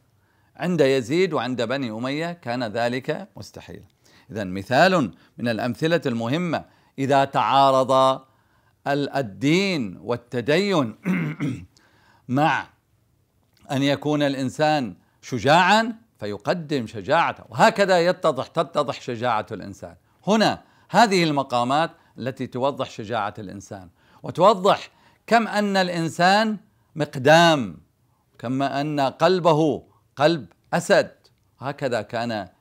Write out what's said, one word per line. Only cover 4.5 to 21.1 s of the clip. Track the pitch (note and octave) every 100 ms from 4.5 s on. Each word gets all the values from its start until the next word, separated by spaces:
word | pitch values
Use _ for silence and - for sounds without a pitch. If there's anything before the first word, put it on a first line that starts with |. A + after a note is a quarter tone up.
مثال | F#2+ F#2+ B2+ F3+ F#3 A2+ - _ -
من | A#2+
الأمثلة | A2 B2 A#2 D#3+ E3 C#3+
المهمة، | A#2 A2+ D3 F3 A#2+ D#2+ _ _ -
إذا | C3+ C#3 C#3
تعارض | C#3+ A2 C3 C3+ C3 B2+ C3 C3 C3+ - _ _ _ _ _ -
ال-، | C#3+ C#3+ C3+
الدين | A#2+ F#2+ C3 E3+ G3 E3+ G#2+ E2
والتدين | G#2 A#2+ - B2 A2+ D#3 G3+ F3+ B2 G#2+ F#3 F#3 D#3+ D3+ C#3+ A#2+
<clears throat> | F2 _ _ _ _ _ -
مع | B2+ D3+ C3 F#2 _ _ _ _ _ _ _ _ _ -
أن | C3+
يكون | C#3 C#3 D3 D3+
الإنسان | C#3+ C3+ C3 - D3+ D3+ A#2 F2 _ _
شجاعًا | - B2 A#2 D#3+ F#3 G#3+ A3+ A3 _ -
فيقدم | G#2 G2+ - F3 D3 D3 A2
شجاعته، | A2+ F#2 D#3 D3 - -
وهكذا | A2+ G#3 G3 G3 F#3 E3+
يتضح، | F3 E3 C3+ A#2+
تتضح | - E3 D#3+ C#3 C3
شجاعة | - A#2+ A#2+ A2 G#2
الإنسان. | G#2 F#2+ F#2+ F2 E2 _ _ -
هنا | A3 F#3 G2+ - _ _
هذه | F#3 A3+